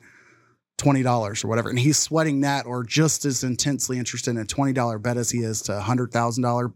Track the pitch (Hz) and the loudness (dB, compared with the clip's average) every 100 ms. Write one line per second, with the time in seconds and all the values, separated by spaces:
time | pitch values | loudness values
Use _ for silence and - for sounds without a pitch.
0 | - - - _ _ _ _ - 143 135 | -14 -20 -20 _ _ _ _ -2 2 4
1 | 127 120 104 107 104 113 107 123 139 143 | 4 2 0 -4 -2 0 0 2 2 2
2 | - 160 160 139 143 139 117 123 117 - | 2 0 2 2 2 0 -2 -6 -2 2
3 | 156 - 147 123 131 123 147 135 - 127 | 2 2 -2 -2 -2 -2 -2 -2 -2 -4
4 | 117 123 - 117 104 - 139 131 120 110 | -4 -4 -2 -2 -2 0 0 2 0 -2
5 | 120 120 117 120 113 107 - 101 98 123 | -2 -2 -2 -2 -2 -4 -4 -4 0 0
6 | 120 120 120 117 123 120 120 | 0 0 0 0 0 0 -2